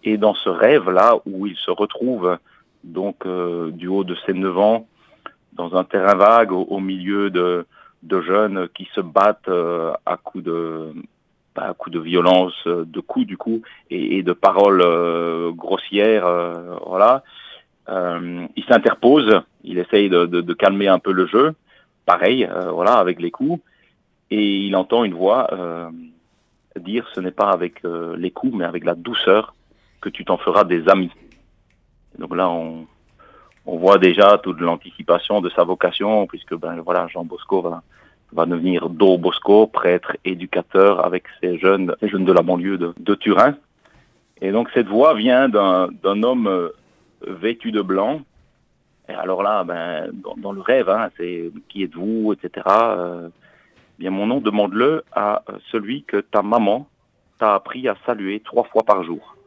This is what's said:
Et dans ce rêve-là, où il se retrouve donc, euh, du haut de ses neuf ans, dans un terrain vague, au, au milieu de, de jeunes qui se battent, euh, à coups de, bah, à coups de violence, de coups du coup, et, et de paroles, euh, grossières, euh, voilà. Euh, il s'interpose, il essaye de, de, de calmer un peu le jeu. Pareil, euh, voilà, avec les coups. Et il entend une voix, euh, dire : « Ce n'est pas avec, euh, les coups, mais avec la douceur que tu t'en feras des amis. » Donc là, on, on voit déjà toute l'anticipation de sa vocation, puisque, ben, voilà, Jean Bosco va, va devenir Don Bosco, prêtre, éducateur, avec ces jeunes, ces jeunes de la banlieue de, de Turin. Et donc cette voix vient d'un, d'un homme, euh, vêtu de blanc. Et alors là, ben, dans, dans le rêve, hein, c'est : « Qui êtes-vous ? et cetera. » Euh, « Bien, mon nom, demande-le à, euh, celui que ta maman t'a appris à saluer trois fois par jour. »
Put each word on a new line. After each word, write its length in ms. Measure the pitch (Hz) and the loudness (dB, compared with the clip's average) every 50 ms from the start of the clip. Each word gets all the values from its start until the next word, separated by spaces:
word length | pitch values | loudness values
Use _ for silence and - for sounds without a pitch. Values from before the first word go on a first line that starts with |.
| _ | _
Et 140 | 110 107 104 | -2 0 2
dans 160 | 104 107 98 | 2 2 2
ce 140 | - - 104 | 2 -2 -4
rêve-là, 680 | 87 87 107 117 147 - 90 92 92 92 101 117 117 - _ | 2 4 4 6 6 4 4 2 4 6 6 6 4 4 _
où 200 | - 98 92 98 | -8 -8 -6 -8
il 100 | 101 87 | -8 -8
se 140 | - - - | -8 -6 -6
retrouve 680 | 92 - 104 104 - - 117 127 127 107 90 90 87 85 _ _ _ _ _ _ _ _ - | -2 -2 -2 -4 -4 -6 -4 -4 -4 -2 -2 -2 -2 -2 _ _ _ _ _ _ _ _ -20
donc, 400 | 85 82 92 95 101 - _ - | -12 -8 -6 -6 -6 -8 _ -10
euh, 460 | 92 92 90 87 87 85 85 82 80 | -8 -6 -4 -4 -4 -4 -6 -8 -8
du 160 | 85 82 87 90 | -10 -10 -8 -4
haut 160 | 95 98 95 | -4 -4 -2
de 100 | 90 90 - - | -4 -8 -8 -6
ses 80 | - 95 | -6 -4
neuf 220 | 90 95 95 87 92 | -2 -2 -2 0 2
ans, 280 | 101 107 113 113 113 _ _ _ _ _ _ _ _ - _ _ _ _ _ | 4 4 2 2 -2 _ _ _ _ _ _ _ _ -20 _ _ _ _ _
dans 200 | - 87 82 90 | -10 -8 -2 -2
un 60 | 92 | -2
terrain 320 | 92 _ - 98 92 98 101 | -2 _ -2 2 4 4 6
vague, 380 | 92 101 107 113 117 117 98 | 6 6 6 8 6 4 2
au, 100 | 92 90 | 0 -4
au 160 | 95 - 98 98 | -4 -4 -4 -6
milieu 520 | 95 95 95 92 90 95 101 101 101 98 | -4 -6 -6 -6 -6 -4 -2 -2 -2 -2
de, 360 | 90 90 90 90 90 87 85 _ _ _ _ _ _ _ | -2 0 0 0 -2 -4 -6 _ _ _ _ _ _ _
de 180 | - 80 95 92 | -8 -4 -4 -4
jeunes 480 | 82 87 92 104 107 104 98 95 90 85 _ | -2 0 0 2 2 0 -2 -4 -6 -8 _
qui 120 | - 92 - - | -18 -20 -10 -8
se 60 | 104 | -8
battent, 480 | 92 85 76 95 98 107 107 _ _ 95 | -8 -2 0 2 2 2 2 _ _ -4
euh, 440 | 92 90 85 85 87 85 82 82 - - _ | -2 -2 -2 -2 -2 -4 -4 -4 -6 -6 _
à 140 | - 87 - | -6 -6 -6
coups 260 | _ - _ 92 85 | _ -14 _ -10 -8
de, 480 | 90 82 85 82 82 80 80 80 80 76 82 - _ _ _ _ _ _ _ _ _ _ | -6 -6 -4 -6 -6 -8 -10 -12 -14 -14 -18 -20 _ _ _ _ _ _ _ _ _ _
bah, 160 | - - - | -10 -8 -8
à 40 | 92 | -10
coups 200 | _ - - 80 | _ -12 -10 -8
de 60 | 85 | -8
violence, 540 | 80 82 87 90 85 90 92 92 92 90 - - - | -6 -2 0 0 2 2 2 0 0 -2 -6 -8 -6
de 340 | 85 87 87 82 80 80 - | -4 -4 -4 -6 -8 -10 -12
coups 260 | - - - 262 - | -12 -6 -4 -4 -4
du 120 | 196 - - | -4 -6 -10
coup, 240 | - - 113 113 - - - _ _ _ | -6 -6 -6 -6 -8 -14 -20 _ _ _
et, 280 | - 90 67 - - 98 | -8 -6 -4 -2 -2 -2
et 40 | |
de 120 | 90 87 - | 0 -2 -2
paroles, 480 | _ - 98 87 95 101 101 98 92 87 | _ 0 2 4 6 4 6 6 6 4
euh, 680 | 87 85 85 87 85 85 85 85 85 82 85 85 85 | 4 4 2 0 0 -2 -2 -4 -4 -4 -4 -6 -6
grossières, 720 | 85 85 87 87 95 92 - - 98 101 104 110 113 107 90 | -8 -8 -6 -6 -6 -6 -6 -4 -2 0 2 2 2 2 2
euh, 500 | 87 87 87 87 87 85 85 87 87 87 - - | 0 0 0 -2 -4 -8 -10 -12 -14 -14 -12 -10
voilà. 380 | - 90 95 101 117 131 135 _ _ - - - - - - _ _ _ _ _ - | -6 2 4 6 6 4 2 _ _ -20 -20 -20 -20 -20 -20 _ _ _ _ _ -8
Euh, 580 | 95 92 90 87 87 87 87 87 87 87 87 - _ | -6 -4 -4 -4 -4 -6 -8 -10 -10 -10 -12 -10 _
il 80 | - - | -12 2
s'interpose, 800 | - 123 110 - 113 - _ - 123 143 151 123 107 107 87 - _ _ _ | 4 4 4 4 2 0 _ 6 6 6 6 6 4 4 4 2 _ _ _
il 160 | - 87 90 90 | -14 -8 -6 -6
essaye 300 | 87 - - 101 104 98 | -2 2 2 2 4 4
de, 180 | 90 87 87 | 4 2 2
de, 140 | 87 87 87 | 2 0 -4
de 140 | 87 87 87 | -2 -4 -2
calmer 340 | - 104 98 98 98 101 98 | 2 2 2 2 2 2 2
un 100 | 95 87 | 2 2
peu 140 | - 98 | 2 -2
le 140 | 95 90 92 | 0 0 0
jeu. 280 | 87 98 117 139 160 156 _ _ _ _ _ _ _ _ _ _ | 2 2 2 2 2 0 _ _ _ _ _ _ _ _ _ _
Pareil, 400 | - 90 85 87 101 123 131 107 | 0 2 2 2 0 2 0 -2
euh, 260 | 90 92 90 90 87 | -2 -4 -6 -6 -4
voilà, 220 | 85 82 90 104 120 | -4 0 2 4 4
avec 260 | 113 92 90 87 82 | 4 4 2 -2 -4
les 100 | 85 85 | -6 -8
coups. 300 | - - 131 151 170 160 _ _ _ _ _ _ _ _ _ _ _ _ _ _ | -4 -4 -2 -2 -2 -4 _ _ _ _ _ _ _ _ _ _ _ _ _ _
Et 280 | - 107 107 101 98 98 | -2 0 0 0 0 0
il 160 | 98 98 98 | -2 0 0
entend 300 | 95 92 _ 117 117 117 | 0 0 _ 2 2 2
une 100 | 101 87 | 0 -2
voix, 380 | 85 92 98 110 131 117 - | 0 2 2 2 2 0 -2
euh, 360 | - 92 90 85 82 85 87 82 82 82 82 80 82 _ _ _ _ _ _ _ _ _ _ _ _ - | -4 -6 -8 -8 -8 -10 -12 -14 -16 -18 -20 -20 _ _ _ _ _ _ _ _ _ _ _ _ _ -16
dire : « 300 | 85 90 107 120 113 - - | -10 -6 -6 -6 -6 -6 -10
Ce 60 | - | -8
n'est 100 | 90 90 | -8 -8
pas 200 | 90 - 104 101 | -2 -2 0 0
avec, 340 | 95 85 90 87 _ - - | 2 0 -2 -8 _ -10 -10
euh, 320 | 87 85 82 85 85 85 | -8 -8 -8 -8 -8 -8
les 160 | 85 87 90 | -6 -6 -8
coups, 240 | _ - - 131 117 | _ -4 -6 -4 -4
mais 80 | 98 85 | -4 -6
avec 200 | 85 85 87 80 | -6 -6 -4 -4
la 120 | 82 87 | -4 -4
douceur 580 | 85 85 120 117 - - 95 95 107 113 - _ _ _ _ _ _ _ _ _ _ | -4 -8 -8 -6 -2 2 2 2 2 2 -4 _ _ _ _ _ _ _ _ _ _
que 80 | - 98 | -12 -12
tu 160 | - - - | -12 -10 -4
t'en 120 | - 92 | -4 -4
feras 280 | - - - 87 101 104 | -2 -2 2 4 4 4
des 240 | 85 90 85 78 87 | 4 0 0 4 4
amis. » 220 | 85 95 92 85 - _ _ _ _ _ _ _ _ _ _ _ _ _ _ _ _ _ _ _ _ - | 2 2 2 -6 -8 _ _ _ _ _ _ _ _ _ _ _ _ _ _ _ _ _ _ _ _ -16
Donc 160 | - - 87 | -12 -8 -2
là, 140 | 87 95 90 | -2 -2 0
on, 380 | 85 85 82 80 80 82 80 _ _ _ _ _ _ _ - _ _ _ _ _ _ _ _ | -2 -4 -8 -10 -12 -16 -18 _ _ _ _ _ _ _ -20 _ _ _ _ _ _ _ _
on 100 | - 87 | -10 -8
voit 220 | 82 87 95 101 92 | 2 6 6 6 8
déjà 400 | 92 92 82 95 101 101 104 101 | 6 6 6 8 8 8 8 6
toute 200 | - 95 87 78 | 2 -6 -6 -4
l'anticipation 840 | 87 85 85 85 _ 90 _ - 78 - 87 85 - - 104 104 | -2 -4 -4 -4 _ -20 _ -12 0 0 0 0 0 -2 -2 -2
de 100 | 90 87 | -2 -2
sa 120 | - 90 | 0 0
vocation, 640 | 87 85 92 - - 90 - - 101 104 110 107 98 | 0 0 0 -2 -2 -2 -2 -2 -2 0 0 0 -2
puisque, 300 | - - - _ - 87 | -2 -8 -18 _ -12 -10
ben, 240 | 82 82 82 85 85 | -8 -8 -10 -10 -10
voilà, 260 | 82 90 90 90 85 | -6 -2 -2 -2 -2
Jean 180 | 82 - 87 85 | -4 -8 -12 -12
Bosco 360 | 80 90 - - - 101 92 | -12 -14 -16 -6 -2 -2 -2
va, 220 | 85 85 85 82 _ _ _ _ _ _ _ _ _ _ | -2 -4 -8 -10 _ _ _ _ _ _ _ _ _ _
va 140 | - 85 82 | -4 -2 -2
devenir 420 | 85 87 85 82 92 90 85 - 82 | -2 -2 -2 -2 0 -2 0 -2 -6
Don 280 | 85 78 101 95 90 | 0 4 4 4 4
Bosco, 520 | 90 85 90 - - - - 101 107 110 107 | 4 2 -2 -4 -2 2 4 6 6 6 4
prêtre, 480 | - - 87 90 90 87 - - - - _ | 2 -2 0 2 0 0 -2 -8 -12 -8 _
éducateur, 840 | 95 92 85 92 - - 90 87 _ - 95 98 101 98 87 - | -8 -8 -8 -10 -6 -6 -6 -6 _ 4 6 6 6 6 2 0
avec 180 | 90 90 90 _ - - _ | -2 -2 -6 _ -10 -10 _
ces 160 | - 90 87 80 | -4 -4 -4 0
jeunes, 360 | 90 92 98 95 90 87 - _ | 2 2 2 2 0 -4 -4 _
ces 80 | - 101 | -4 -4
jeunes 160 | 104 95 92 | -2 0 2
de 80 | 90 | 4
la 100 | 95 90 | 4 4
banlieue 360 | 85 87 90 87 87 95 98 87 | 4 4 -2 -2 -2 -4 -4 -4
de, 160 | 85 85 85 - | -4 -6 -8 -6
de 160 | 82 - 101 | -4 -4 -2
Turin. 400 | - - 107 95 87 113 143 143 - _ _ _ _ _ _ _ _ _ _ _ _ _ _ _ _ | 0 0 2 4 4 4 4 2 -2 _ _ _ _ _ _ _ _ _ _ _ _ _ _ _ _
Et 100 | - 95 | -6 -2
donc 200 | 101 113 117 - - | -2 -2 -2 0 0
cette 140 | 127 117 98 | -2 0 2
voix 260 | 101 117 139 160 151 | 4 4 6 6 4
vient 340 | 110 107 127 123 127 135 127 | 4 2 2 4 4 2 2
d'un, 400 | 104 104 101 95 92 92 92 90 - - | 2 2 2 2 2 2 0 -2 -4 -4
d'un 220 | - 95 101 104 110 | -2 -2 0 0 0
homme, 240 | 123 131 123 113 101 | 0 0 0 -2 -2
euh, 220 | 95 90 87 80 - _ _ _ _ _ _ _ _ _ - | -2 -2 -4 -6 -10 _ _ _ _ _ _ _ _ _ -14
vêtu 460 | - 95 85 87 110 120 117 - 117 | -14 -12 -6 -6 -6 -6 -4 -8 -4
de 100 | 107 104 | -4 -4
blanc. 380 | 98 92 95 95 101 117 147 156 139 _ _ _ _ _ _ _ _ _ _ _ _ _ _ _ _ - | -2 -2 -2 -2 0 -2 -4 -8 -12 _ _ _ _ _ _ _ _ _ _ _ _ _ _ _ _ -16
Et 40 | |
alors 300 | - - 85 92 95 90 | -12 -8 -4 -4 -2 -2
là, 220 | 101 101 107 101 90 | 0 0 0 -2 -2
ben, 460 | 85 90 85 82 87 85 76 85 - | -4 -6 -8 -8 -8 -8 -8 -10 -10
dans, 240 | - 98 92 - - | -14 -14 -14 -14 -14
dans 160 | - 95 101 | -12 -12 -12
le 80 | 98 98 | -12 -8
rêve, 260 | 92 - 127 135 113 90 | -2 0 0 2 2 0
hein, 220 | 98 110 113 90 _ - | 0 -2 -2 -6 _ -10
c'est : « 320 | 85 87 87 85 85 85 - 73 _ _ | -10 -8 -8 -8 -10 -10 -12 -16 _ _
Qui 140 | - 101 | -8 -8
êtes-vous ? 500 | 95 82 78 85 92 107 113 113 107 107 | -8 -8 -8 -8 -6 -4 -4 -2 -2 -2
et 60 | 101 - | -2 -4
cetera. » 560 | - 87 - 101 92 92 98 110 117 113 104 90 | -6 -12 -12 -4 0 2 4 4 4 2 -2 -4
Euh, « 300 | 87 87 87 85 85 85 _ _ _ _ _ _ _ _ _ _ _ _ _ _ | -6 -8 -8 -12 -14 -16 _ _ _ _ _ _ _ _ _ _ _ _ _ _
Bien, 120 | - 92 | -8 -6
mon 160 | 95 98 104 | -4 -2 -2
nom, 140 | 110 127 139 | -2 -2 0
demande-le 640 | 110 107 101 107 101 95 95 110 120 143 160 156 - _ | -2 0 0 0 0 0 0 0 2 2 0 -2 -6 _
à, 300 | - 101 104 104 107 - _ - | -4 -2 -2 0 -2 -2 _ -10
euh, 80 | 107 101 _ - | -18 -18 _ -6
celui 320 | - 113 101 101 127 143 _ | -6 -6 -6 -6 -10 -10 _
que 140 | - - 101 | -6 -6 -6
ta 220 | - _ - 104 | -4 _ -2 -2
maman 460 | 98 104 110 120 107 101 107 131 147 _ _ _ _ _ _ _ _ _ _ _ | 0 2 0 2 2 2 0 -2 -4 _ _ _ _ _ _ _ _ _ _ _
t'a 160 | 117 107 101 | 2 2 2
appris 340 | 98 _ - - 127 127 123 | 2 _ -6 -12 -6 -4 -4
à 80 | 101 - _ | -6 -4 _
saluer 340 | - 120 104 98 95 101 107 | -6 -6 -4 -4 -6 -6 -8
trois 240 | _ - - 120 113 | _ -2 -2 -2 -2
fois 200 | - - 110 113 | 0 -2 -2 2
par 180 | - 104 92 | 2 0 0
jour. » 320 | 87 82 85 73 - - - _ _ | 0 -6 -10 -12 -12 -20 -20 _ _